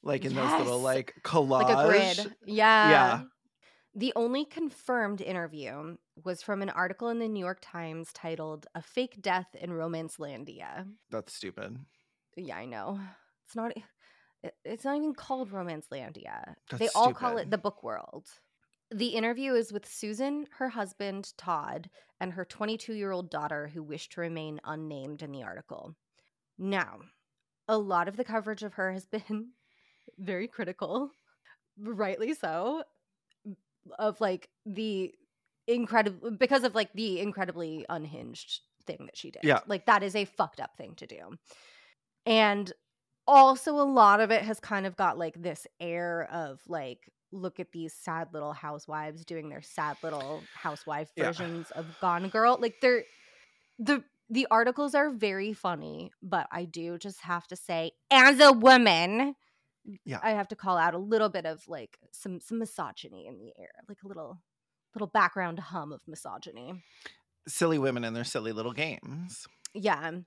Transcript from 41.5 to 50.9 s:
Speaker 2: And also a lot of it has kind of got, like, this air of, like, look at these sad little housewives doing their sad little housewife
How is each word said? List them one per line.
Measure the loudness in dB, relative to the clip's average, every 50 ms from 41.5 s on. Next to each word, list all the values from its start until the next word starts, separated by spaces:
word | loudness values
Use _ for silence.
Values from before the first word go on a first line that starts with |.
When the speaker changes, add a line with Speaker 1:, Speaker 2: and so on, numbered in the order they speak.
| -20 -20 -20 -20 -20 -20 -20 _ _ _ _ _ _ _ _
Speaker 2:
And | 2 4 6 6 4 4 0 -2 -6 -10 _ _ _ _ _ _ _ _ _ _
also | 10 12 12 12 12 10 4 0 -2 2
a | 2 2 4
lot | 8 8 10 10 10 8
of | 6 4
it | 4 2
has | 2 0 -6 -6
kind | -6 -4 -4 -2 -2
of | -4 -2
got, | 0 0 0 0 -2
like, | -4 -6 -6 -8
this | -8 -8 -8 -8 -14 -20 _ _
air | -8 -6 -4 -4 -4 -4 -4 -4 -6 -6
of, | -6 -8 -8 -8 -10 -14 -14 -8
like, | -8 -8 -6 -8 -12 _ _ -20 _ _ _ _
look | -14 -8 -8 -8 -8 -8
at | -12 _
these | _ -10 -10 -10 -12
sad | -12 -8 -6 -6 -6 -6 -8 -8
little | -8 -8 -8 -8
housewives | -8 -10 -10 -10 -10 -12 -10 -8 -8 -8 -8 -10 -14 -14
doing | -12 -12 -10 -10 -10
their | -14 -14
sad | -16 -14 -8 -6 -6 -6 -6 -6 -8
little | -8 -6 -6 -8 -8 -10 -12 -12 -18 -20
housewife | -10 -8 -8 -8 -8 -8 -8